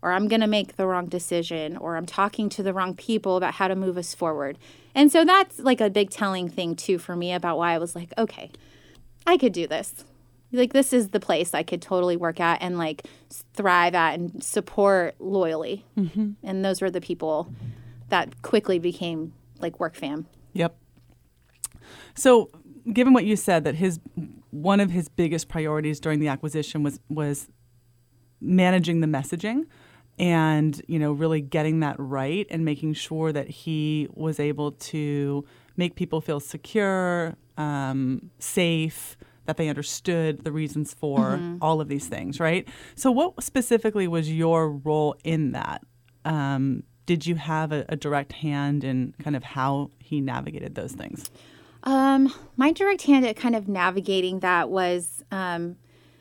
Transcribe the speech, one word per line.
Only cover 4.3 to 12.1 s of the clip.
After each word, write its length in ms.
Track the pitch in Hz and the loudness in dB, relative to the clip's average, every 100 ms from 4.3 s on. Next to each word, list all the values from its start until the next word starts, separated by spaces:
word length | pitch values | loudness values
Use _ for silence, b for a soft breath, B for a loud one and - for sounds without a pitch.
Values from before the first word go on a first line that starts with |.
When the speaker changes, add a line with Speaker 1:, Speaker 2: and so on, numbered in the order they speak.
| 151 139 143 B B B | -2 -6 -8 B B B
Speaker 1:
And 180 | 262 294 | 6 8
so 140 | 330 330 | 8 8
that's, 320 | 381 381 - | 6 4 0
like, 240 | 262 247 | 0 4
a 80 | 214 | 4
big 220 | 202 202 | 2 0
telling 380 | - 202 185 175 | 0 -2 -2 -4
thing, 260 | 165 170 165 | -4 -4 -4
too, 240 | - 180 | -2 -2
for 160 | 175 175 | -2 -6
me 180 | 175 | -2
about 240 | 180 175 160 | -2 -2 0
why 160 | 170 | 2
I 60 | 170 | 0
was 160 | 175 170 | -2 -8
like, 180 | 170 - | -10 -2
"Okay, 360 | 226 - - - b b b b - - - | -2 -2 -18 -20 b b b b -20 -6 2
I 120 | 359 | 4
could 160 | 254 | 4
do 120 | 175 165 | 2 -4
this. 400 | 156 - - - _ _ _ _ | -4 -6 -14 -20 _ _ _ _
Like, 180 | 247 247 | 0 4
this 220 | 269 269 | 4 4
is 160 | 254 202 | 4 2
the 100 | 208 | -2
place 340 | - 165 175 | 0 0 2
I 100 | 151 | -2
could 180 | 160 175 | -2 -6
totally 340 | - 185 180 | -2 0 2